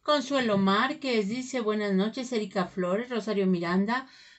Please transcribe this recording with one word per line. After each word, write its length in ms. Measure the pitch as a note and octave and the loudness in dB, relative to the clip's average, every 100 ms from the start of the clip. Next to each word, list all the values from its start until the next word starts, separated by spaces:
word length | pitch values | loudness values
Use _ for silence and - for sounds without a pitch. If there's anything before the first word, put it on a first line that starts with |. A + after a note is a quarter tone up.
Consuelo 560 | - D4 - C#4 A#3 G3 | 2 0 2 0 2 4
Márquez 720 | F#3+ G3+ C4 D4 C4+ A3+ G3 | 4 4 2 -2 -2 0 0
dice 300 | B3 B3+ B3+ | -4 -4 -4
buenas 340 | G#3+ G#3+ G#3 | -2 0 2
noches, 380 | F#3+ G#3 A#3 B3+ | 2 0 -2 -4
Erika 340 | A#3 G3+ F#3+ F#3 | -4 -2 -4 -4
Flores, 460 | - F3+ G3 B3 | -2 -2 -2 -2
Rosario 340 | A#3 G3+ G3+ F#3+ | -6 -2 0 2
Miranda, 640 | F3+ E3+ F#3 G3+ B3 C4+ - - | 2 2 0 0 -2 -6 -20 -20